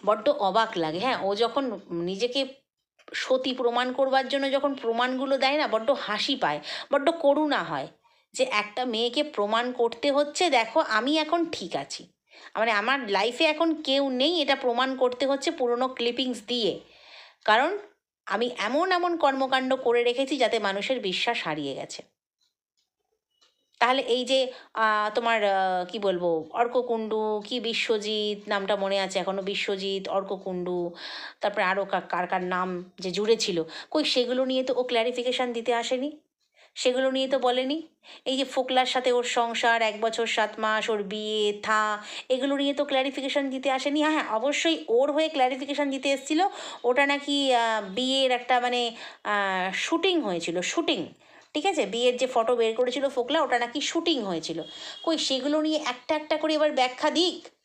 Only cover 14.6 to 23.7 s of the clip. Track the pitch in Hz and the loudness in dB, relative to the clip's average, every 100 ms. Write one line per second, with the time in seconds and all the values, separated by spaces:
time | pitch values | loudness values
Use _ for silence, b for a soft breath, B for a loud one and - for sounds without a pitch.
14.6 | 262 233 262 262 254 247 269 277 330 - | 2 2 0 2 0 2 0 0 -2 -2
15.6 | 247 240 254 254 240 240 254 220 - 247 | -2 0 -2 -2 -4 -2 -4 -4 -4 -2
16.6 | 202 - B B B B B B - 220 | -2 -2 B B B B B B 4 4
17.6 | 302 403 - _ _ _ - 202 247 247 | 4 -2 -10 _ _ _ -6 -2 -2 -2
18.6 | 202 285 370 349 349 339 285 269 269 269 | -2 0 2 2 0 2 2 2 0 0
19.6 | 254 262 254 240 240 240 269 285 220 233 | 2 0 2 2 2 0 -2 2 2 2
20.6 | 208 196 202 254 202 180 - 233 165 156 | 0 -2 -2 -2 -2 -2 -2 -2 -4 -4
21.6 | 143 139 147 - - _ _ _ _ _ | -6 -8 -10 -12 -16 _ _ _ _ _
22.6 | _ _ _ _ _ _ _ _ _ _ | _ _ _ _ _ _ _ _ _ _
23.6 | _ | _